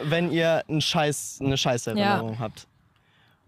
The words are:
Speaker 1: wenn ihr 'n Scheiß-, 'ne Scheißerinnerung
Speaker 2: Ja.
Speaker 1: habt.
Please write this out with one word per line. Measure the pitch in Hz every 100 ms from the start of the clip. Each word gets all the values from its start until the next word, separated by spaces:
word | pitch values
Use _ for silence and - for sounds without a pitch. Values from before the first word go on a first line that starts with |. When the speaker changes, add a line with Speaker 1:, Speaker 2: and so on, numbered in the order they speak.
Speaker 1:
wenn | 151 165 175
ihr | 160 165 160 -
'n | 156
Scheiß-, | 139 175 151 147 - -
'ne | 139 135
Scheißerinnerung | 147 123 - 110 101 104 113
Speaker 2:
Ja. | 110
Speaker 1:
habt. | 113 - - _ _ _ _ _ _ _